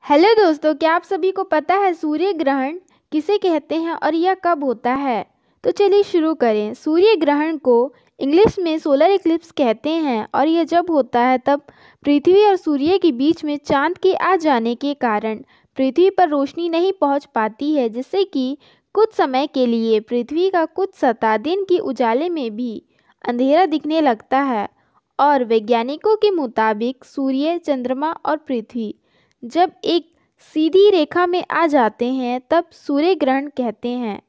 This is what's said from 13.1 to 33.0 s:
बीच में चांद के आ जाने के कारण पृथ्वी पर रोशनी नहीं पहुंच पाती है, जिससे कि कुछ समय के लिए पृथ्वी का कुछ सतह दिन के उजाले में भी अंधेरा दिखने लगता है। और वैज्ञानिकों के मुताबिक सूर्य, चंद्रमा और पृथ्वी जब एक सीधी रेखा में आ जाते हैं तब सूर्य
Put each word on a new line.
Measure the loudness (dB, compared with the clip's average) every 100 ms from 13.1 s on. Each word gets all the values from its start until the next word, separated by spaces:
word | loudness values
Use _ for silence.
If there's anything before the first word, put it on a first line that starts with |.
बीच | 0 0 0
में | -2 -8
चांद | -2 0 0 0
के | 0
आ | 0 0 0
जाने | 2 0 0
के | -4 -6
कारण | -4 -2 -2 -4 -8 -12 _ _ -4
पृथ्वी | -2 2 2
पर | 4 0
रोशनी | 0 -4 -4 -4
नहीं | -2 -2
पहुंच | -2 -2 -2
पाती | -4 -4 -4 -4 -4
है, | -2 -2
जिससे | -6 -6 -4
कि | -2 -2 -4 -6 _ _ _
कुछ | 0 0
समय | 0 -2 0 -2
के | -2 0
लिए | 0 0 0
पृथ्वी | 0 -6 -4 -2 0
का | 0
कुछ | -2 -4 -6
सतह | -2 -2 0 0 -2
दिन | -2 -4
के | -2 -2
उजाले | -2 -2 0 0 -2
में | -6 -8 -8
भी | -8 -10 _ _ _ _
अंधेरा | -8 -2 2 2 2
दिखने | 0 -2 0
लगता | 0 -2 -2 -2
है। | -2 -4 -6 _ _ _ _ -2
और | 2 2
वैज्ञानिकों | 2 -2 0 -2 -2 -4 -2 0
के | 2
मुताबिक | 0 -4 -2 -2 0 -4 -6
सूर्य, | -12 -6 -4 -2 -2 -4
चंद्रमा | -4 -4 -4 -6 -6 -6
और | -4 -6
पृथ्वी | _ -6 -6 -8 -8 -10 _ _ _ _
जब | -8 0 0 -2
एक | -4 -4 -4 _ _ _ _
सीधी | -2 2 4 6
रेखा | 4 0 0 0
में | -2 -4
आ | -2 0
जाते | 2 0 -2 -6
हैं | -4 -4 -6 _
तब | -2 -2
सूर्य | _ -4 0